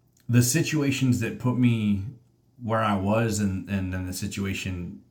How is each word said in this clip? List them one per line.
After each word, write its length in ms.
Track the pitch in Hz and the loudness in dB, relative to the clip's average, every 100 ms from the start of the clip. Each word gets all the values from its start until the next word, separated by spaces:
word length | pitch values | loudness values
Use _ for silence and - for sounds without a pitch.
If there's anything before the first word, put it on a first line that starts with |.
| _ _ - | _ _ 2
the 140 | 120 | 4
situations 760 | 123 160 - 151 139 123 131 107 | 4 2 2 2 0 2 2 2
that 180 | 110 101 | 0 -2
put 180 | 127 120 | -2 2
me 460 | 123 117 107 101 101 - _ _ _ - | 4 4 2 0 -2 -12 _ _ _ -12
where 220 | 113 113 | -2 0
I 140 | 110 98 | 2 0
was 420 | 95 110 117 101 | 2 2 0 0
and, 300 | 104 92 - | -2 -2 -4
and 240 | 98 92 | -4 -2
then 140 | 92 92 | -4 -6
the 60 | |
situation 880 | 90 101 - 98 98 98 92 87 - - | -6 -6 -4 -4 -4 -6 -6 -8 -12 -20